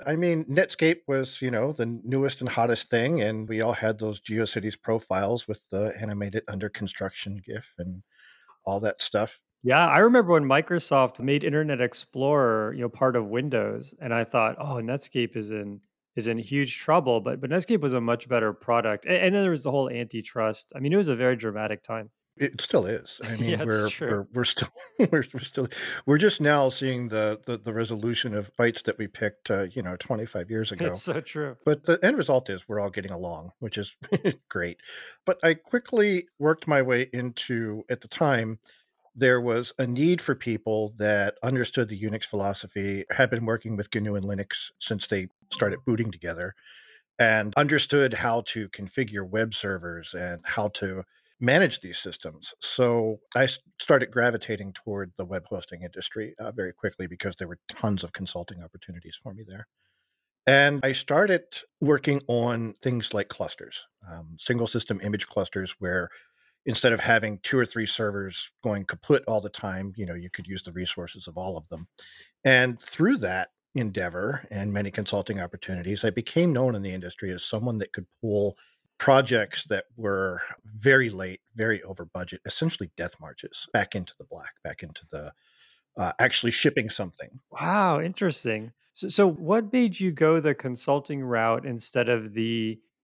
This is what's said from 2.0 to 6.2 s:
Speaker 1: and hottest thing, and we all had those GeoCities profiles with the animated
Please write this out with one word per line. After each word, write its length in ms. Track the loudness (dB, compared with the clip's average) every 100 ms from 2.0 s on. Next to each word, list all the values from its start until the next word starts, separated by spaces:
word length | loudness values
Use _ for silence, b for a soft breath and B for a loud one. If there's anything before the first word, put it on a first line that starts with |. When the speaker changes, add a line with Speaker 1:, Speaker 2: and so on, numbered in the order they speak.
| -2 0 2 0
Speaker 1:
and 100 | -2
hottest 400 | 2 2 2 2
thing, 320 | 2 2 2
and 280 | 0 -2 -2
we 100 | 0
all 140 | 0
had 260 | 2 0 0
those 220 | -4 -6
GeoCities 600 | -4 0 0 -2 -4 -4
profiles 680 | -2 0 0 0 0 0 -4
with 180 | -10 _
the 240 | -2 -2 -4
animated 440 | -6 -4